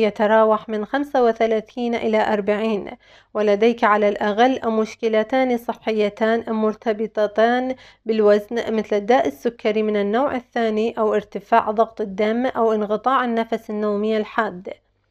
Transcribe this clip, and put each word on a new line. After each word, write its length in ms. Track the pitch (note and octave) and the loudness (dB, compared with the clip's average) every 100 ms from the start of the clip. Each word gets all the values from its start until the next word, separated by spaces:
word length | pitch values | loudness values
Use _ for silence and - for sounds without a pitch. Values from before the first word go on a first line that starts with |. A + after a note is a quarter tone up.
يتراوح 680 | G#3+ G3+ G#3 A3 A3 G#3+ - | 0 0 2 4 4 2 -2
من 160 | G#3+ | -8
خمسة 400 | G#3 C#4+ C#4+ C#4 | -4 -4 -2 2
وثلاثين 720 | A#3+ A3+ A3+ A3 G#3+ - A#3+ | 2 2 0 0 -4 -6 -4
إلى 380 | A#3 A#3 G#3+ G#3+ | -2 0 0 0
أربعين، 580 | G#3+ G3+ G#3 A3 G#3 - B3 _ - _ | 0 0 -2 -2 -4 -6 -14 _ -20 _
ولديك 500 | G#3+ G#3+ G3+ A3+ A#3 | -2 2 4 2 2
على 240 | A3+ G#3 G#3 | 2 4 2
الأقل 640 | G#3 G#3 G3+ B3 C4 A#3+ | 0 -2 2 2 2 -2
مشكلتان 880 | A3 A3 - A3+ G#3+ A3 C4 C4 A#3+ | -2 -2 -4 -2 0 0 0 0 -2
صحيتان 920 | A#3 A3 - A3 G#3 G3+ A3 A3+ A3+ | -4 -8 -4 0 -2 0 0 0 -2
مرتبطتان 1200 | A3 G#3+ G#3+ - G#3 A3 - G#3 G3+ A3+ B3 B3+ C4 - _ - | -2 -2 -2 -4 -2 -4 -2 0 2 2 2 -2 -6 -14 _ -4
بالوزن، 680 | A3 G#3 G#3 G#3 A#3 - | 2 4 4 2 -6 -2
مثل 260 | A3 G#3 G#3 | -2 -2 -2
داء 280 | G3+ B3+ - | 2 2 2
السكري 540 | - A#3+ A#3 A3+ G#3+ | -4 -6 -4 -2 0
من 140 | G#3+ G#3 | 0 0
النوع 400 | G3+ A3 C#4 B3+ | 0 0 0 -4
الثاني 580 | - - A3+ G#3+ A3+ A#3 | -6 -4 -2 0 -2 0
أو 160 | A3 | 0
ارتفاع 560 | G#3+ G3+ G3+ - A3+ G#3+ | 0 -2 -10 0 2 2
ضغط 300 | G#3+ A3+ - | 0 -2 -2
الدم 460 | G#3+ F#3+ G#3+ A3+ B3+ | -8 -2 -2 0 -2
أو 260 | - A3+ | 0 0
انقطاع 520 | A3 G#3 G#3 B3 C4 | 0 -2 -2 0 0
النفس 460 | B3 A3+ A3+ A3+ - | 0 -2 -4 -6 -6
النومي 460 | G#3 G#3+ G#3 G#3+ A3 | -6 -4 -2 -2 -2
الحاد. 520 | G#3+ - A3 F3+ F#3+ - _ _ _ | -4 -4 -4 -6 -14 -16 _ _ _